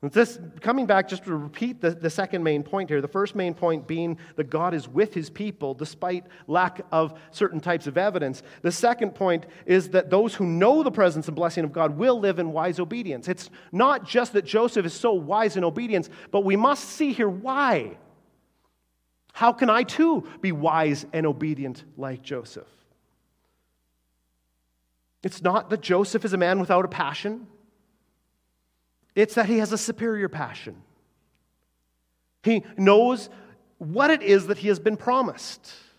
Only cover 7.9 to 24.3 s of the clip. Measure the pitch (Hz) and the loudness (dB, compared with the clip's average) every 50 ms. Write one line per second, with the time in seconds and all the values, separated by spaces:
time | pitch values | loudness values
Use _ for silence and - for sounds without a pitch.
7.9 | 135 165 190 208 190 185 151 135 135 131 - - - - - 170 170 - - 240 | -2 0 0 0 0 -2 -4 -4 -6 -8 -14 -20 -20 -4 -4 -4 -2 2 2 2
8.9 | 240 240 233 202 190 - 196 185 175 165 160 - - - - - 180 190 170 147 | 2 2 -2 -4 -2 0 0 2 2 0 -2 -8 -20 -18 0 2 4 4 4 4
9.9 | 143 185 180 151 170 196 214 233 - - 208 175 165 165 185 220 277 311 311 269 | 2 0 2 4 4 2 2 2 0 -2 -2 0 2 4 6 6 6 6 4 0
10.9 | - 220 208 180 160 156 156 - 156 143 170 170 160 175 165 151 - 170 165 151 | 2 4 4 4 4 0 -6 -6 -4 -2 -2 -2 0 -2 -4 -4 -2 0 0 0
11.9 | 147 147 208 262 254 233 202 202 185 165 175 165 156 160 160 180 175 185 180 156 | 0 2 2 2 2 4 2 0 0 0 -2 -4 -2 -2 -2 -2 -2 -4 -4 -6
12.9 | 226 240 233 190 143 120 120 170 185 180 - - - - - - - 180 233 269 | -6 -8 -6 -6 -8 -8 -6 -6 -8 -8 -8 -20 -20 -20 -20 -8 0 2 4 4
13.9 | 285 262 196 - - 247 240 233 - 202 185 147 - 220 233 240 240 226 185 165 | 4 0 -4 0 0 0 0 2 0 -2 -2 2 0 2 2 2 2 0 -2 -2
14.9 | 160 - - 240 214 185 156 143 190 214 226 214 - 190 180 170 151 208 240 240 | -4 -2 0 0 0 0 -2 -2 0 0 0 0 0 0 -2 -2 -2 -2 -6 -2
15.9 | 220 185 - - - - - - - 202 202 190 196 202 226 262 285 269 - - | -2 -2 -2 -4 -10 -20 -20 -4 -2 0 2 2 2 4 4 2 2 0 -4 -14
16.9 | - - 311 285 254 - 233 208 180 185 208 262 262 277 285 262 220 156 117 104 | -4 -2 -2 -2 0 0 0 0 0 -4 -6 -6 -2 0 2 2 2 0 -2 -6
17.9 | 85 - - _ _ _ _ _ _ _ _ _ _ _ _ _ _ _ _ _ | -12 -16 -20 _ _ _ _ _ _ _ _ _ _ _ _ _ _ _ _ _
18.9 | _ _ _ _ _ _ _ _ _ - 226 233 233 240 262 240 214 233 254 262 | _ _ _ _ _ _ _ _ _ 2 2 2 4 4 4 4 4 4 2 0
19.9 | - - 311 330 320 233 - - - - - 190 175 147 147 160 156 160 160 156 | 0 2 2 4 4 0 -2 -6 -14 -6 -4 -4 -2 0 0 0 2 2 2 2
20.9 | 143 143 151 143 - 160 160 156 143 123 156 156 151 135 139 135 123 - - - | 0 -2 -4 -8 -4 -2 0 0 0 -2 -2 -4 -4 -4 -6 -8 -10 -10 -16 -20
21.9 | _ - 135 135 131 127 131 - 147 127 113 107 - - - _ _ _ _ _ | _ -12 -10 -10 -10 -12 -10 -10 -10 -10 -10 -12 -18 -20 -20 _ _ _ _ _
22.9 | _ _ _ _ _ _ _ _ _ _ _ _ _ _ _ _ _ _ _ _ | _ _ _ _ _ _ _ _ _ _ _ _ _ _ _ _ _ _ _ _
23.9 | _ _ _ _ _ _ _ _ | _ _ _ _ _ _ _ _